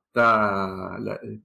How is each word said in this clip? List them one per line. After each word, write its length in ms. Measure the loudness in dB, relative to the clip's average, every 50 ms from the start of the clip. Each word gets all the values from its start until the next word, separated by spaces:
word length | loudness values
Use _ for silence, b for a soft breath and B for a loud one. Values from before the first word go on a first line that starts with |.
| _
está 920 | _ 0 4 4 6 6 4 2 2 0 0 -2 -4 -6 -8 -10 -10 -10 -8
la, 200 | -8 -8 -8 -8 -10 -14 -16 -16